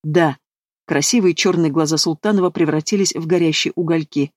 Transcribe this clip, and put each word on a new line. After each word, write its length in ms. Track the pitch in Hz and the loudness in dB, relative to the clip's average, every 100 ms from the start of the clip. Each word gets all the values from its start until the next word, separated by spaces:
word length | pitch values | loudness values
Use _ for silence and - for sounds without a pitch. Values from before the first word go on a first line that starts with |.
«Да». 340 | 151 151 160 131 _ _ _ _ - | 0 0 0 -2 _ _ _ _ -4
Красивые 480 | 139 143 247 185 | -2 0 2 2
чёрные 380 | 165 196 180 160 | 2 0 2 0
глаза 260 | 147 151 156 | 0 0 0
Султанова 520 | 175 156 208 208 180 | -2 -2 0 2 0
превратились 680 | 180 156 156 151 208 185 165 | 0 -2 -2 -2 -2 -2 -4
в 100 | 165 | -2
горящие 460 | 180 165 151 - - | 2 2 0 -4 -4
угольки. 560 | 165 165 156 147 143 | -2 -2 -2 -4 -4